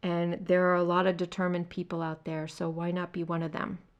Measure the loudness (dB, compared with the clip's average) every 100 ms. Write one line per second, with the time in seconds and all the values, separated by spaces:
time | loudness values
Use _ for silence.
0 | 0 0 0 -2 2 4 6 4 4 4
1 | 4 2 -2 -2 0 0 -2 -6 -6 -4
2 | -4 -6 -6 -6 -6 -4 -4 -2 -2 -2
3 | -4 -4 -2 -2 -2 -4 -4 -8 -14 _